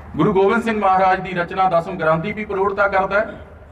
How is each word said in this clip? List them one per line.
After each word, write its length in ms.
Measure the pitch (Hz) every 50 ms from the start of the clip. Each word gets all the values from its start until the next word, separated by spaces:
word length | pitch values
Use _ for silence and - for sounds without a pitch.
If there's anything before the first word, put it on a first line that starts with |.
| - - -
ਗੁਰੂ 180 | 143 165 214 180
ਗੋਬਿੰਦ 300 | 190 196 202 233 233 226
ਸਿੰਘ 160 | 226 220 214
ਮਹਾਰਾਜ 400 | 202 190 185 185 190 185 185 185
ਦੀ 120 | 175 180
ਰਚਨਾ 380 | 180 175 170 170 196 196 190 185
ਦਸਮ 280 | 170 165 165 190 185 180
ਗ੍ਰੰਥ 240 | 156 156 160 160
ਦੀ 120 | 180 214 214
ਵੀ 120 | 214 214
ਪ੍ਰੋੜਤਾ 420 | 214 196 190 196 208 196 202 202 196
ਕਰਦਾ 320 | 190 185 190 196 196 208
ਹੈ, 140 | 226 220 - - - - - - - -